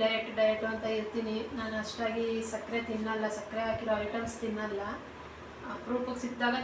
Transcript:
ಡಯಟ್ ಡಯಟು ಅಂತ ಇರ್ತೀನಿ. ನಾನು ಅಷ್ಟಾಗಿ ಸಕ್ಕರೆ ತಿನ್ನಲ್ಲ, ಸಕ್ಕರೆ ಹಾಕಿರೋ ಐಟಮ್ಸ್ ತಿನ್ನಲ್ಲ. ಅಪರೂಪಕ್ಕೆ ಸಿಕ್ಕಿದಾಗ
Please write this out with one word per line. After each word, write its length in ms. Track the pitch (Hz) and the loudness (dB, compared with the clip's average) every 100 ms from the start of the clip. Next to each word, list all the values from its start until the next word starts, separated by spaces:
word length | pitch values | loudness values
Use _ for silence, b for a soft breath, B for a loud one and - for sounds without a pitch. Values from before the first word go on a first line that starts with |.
ಡಯಟ್ 280 | 220 220 220 214 | 4 4 0 4
ಡಯಟು 280 | 220 220 220 | 6 6 2
ಅಂತ 140 | 220 220 220 | 0 0 0
ಇರ್ತೀನಿ. 360 | 214 233 220 220 - 254 | 0 -2 0 0 -2 -4
ನಾನು 160 | 220 220 | -2 -2
ಅಷ್ಟಾಗಿ 440 | 214 - 226 226 226 226 220 | -2 -2 0 2 2 2 0
ಸಕ್ಕರೆ 280 | 214 - 233 233 | -4 -2 -2 0
ತಿನ್ನಲ್ಲ, 340 | 214 220 220 214 208 | 0 0 2 0 0
ಸಕ್ಕರೆ 240 | - 220 226 | -4 -2 0
ಹಾಕಿರೋ 300 | 220 220 208 | 0 2 2
ಐಟಮ್ಸ್ 320 | 208 233 233 - | 2 0 -2 -2
ತಿನ್ನಲ್ಲ. 400 | 220 208 214 202 202 262 - - - - - - - | -2 -2 -2 -2 -2 -6 -8 -12 -14 -12 -14 -10 -8
ಅಪರೂಪಕ್ಕೆ 460 | - - 247 254 240 | -6 -2 0 0 -2
ಸಿಕ್ಕಿದಾಗ 400 | 240 233 240 247 | -4 0 2 2